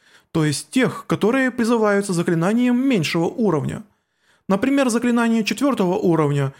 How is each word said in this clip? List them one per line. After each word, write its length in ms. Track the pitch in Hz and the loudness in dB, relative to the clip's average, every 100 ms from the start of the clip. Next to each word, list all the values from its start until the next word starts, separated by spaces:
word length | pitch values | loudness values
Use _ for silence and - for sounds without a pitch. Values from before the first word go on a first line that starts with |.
| _ - _ | _ -20 _
то 140 | 160 151 | -2 0
есть 240 | 139 - | -2 -2
тех, 360 | 262 220 - - | 0 0 -2 -6
которые 440 | 165 196 269 262 | -2 0 2 0
призываются 600 | 254 220 240 214 202 202 | -2 0 2 2 0 0
заклинанием 680 | 170 170 165 170 226 247 247 | -2 0 0 0 2 2 2
меньшего 460 | 269 233 151 170 170 | 0 0 0 0 -2
уровня. 580 | - 214 156 131 - - _ _ _ _ _ - | 0 0 0 -2 -8 -12 _ _ _ _ _ -4
Например, 420 | 196 254 277 262 | -2 0 2 2
заклинание 540 | 226 240 240 233 226 | 0 0 0 2 0
четвёртого 520 | 214 208 277 247 185 185 | -2 -2 -2 0 0 0
уровня 580 | 190 160 147 143 139 | 0 2 2 0 -2